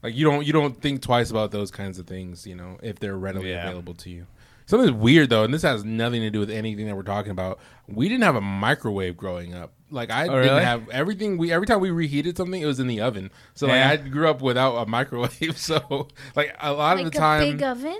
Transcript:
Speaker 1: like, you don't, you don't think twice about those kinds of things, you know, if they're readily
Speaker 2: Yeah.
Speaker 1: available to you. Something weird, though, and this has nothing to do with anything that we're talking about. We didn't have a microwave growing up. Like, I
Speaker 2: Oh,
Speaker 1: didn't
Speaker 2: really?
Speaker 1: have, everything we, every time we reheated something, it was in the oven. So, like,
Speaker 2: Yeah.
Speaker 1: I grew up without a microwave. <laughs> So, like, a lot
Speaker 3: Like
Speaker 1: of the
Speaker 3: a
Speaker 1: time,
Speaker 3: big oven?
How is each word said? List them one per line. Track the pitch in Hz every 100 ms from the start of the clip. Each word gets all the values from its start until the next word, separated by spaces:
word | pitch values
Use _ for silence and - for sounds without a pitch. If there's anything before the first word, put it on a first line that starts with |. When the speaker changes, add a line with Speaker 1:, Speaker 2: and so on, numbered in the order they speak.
| 120
Speaker 1:
like, | 117
you | 156
don't, | 143 147
you |
don't | 156 147 135
think | 147 139
twice | - 123 117
about | 110 107
those | 104 101
kinds | - 98 92
of | 85
things, | 92 92 87 -
you | 90
know, | 90 92
if | 113 95
they're | 104 98
readily | 95 95 92
Speaker 2:
Yeah. | 90 87
Speaker 1:
available | 90 87 85
to | -
you. | 87 90 - - _ -
Something | 226 254 117
weird, | 113 160 139
though, | 113
and | 107
this | 151
has | 160 120
nothing | 104 113 117 120
to | 110
do | 107
with | 104
anything | 110 110 104 107
that | 98
we're |
talking | 95 101 101
about. | 92 92 95 - - -
We | 107 160
didn't | 254
have | 214 127
a |
microwave | 101 98 104 147 120 101 92 87
growing | 98 90 87
up. | 87 85 _ _
Like, | 143 117
I | 113 165
Speaker 2:
Oh, | 135
Speaker 1:
didn't | 131
Speaker 2:
really? | 135
Speaker 1:
have, | 127 120 113
everything | 127 156 208 214 185
we, | 170
every | 170 202
time | 220
we | 190
reheated | 170 156 143 156 170
something, | 180 185
it | 151
was | 131
in | 127
the | 117
oven. | 113 104 95 - -
So, | - 139
like, | 127
Speaker 2:
Yeah. | 135
Speaker 1:
I | 147
grew | 139 139 160
up | 147
without | 131 123 131 117
a | 110
microwave. | 117 139 120 120 -
<laughs> | 160 156
So, | - 156 - 139 147 - 135 -
like, | 147 -
a | 151
lot | 143 151 185
Speaker 3:
Like | 170
Speaker 1:
of |
the | 214
Speaker 3:
a |
Speaker 1:
time, | 156 151 147 147
Speaker 3:
big |
oven? | 277 247 285 381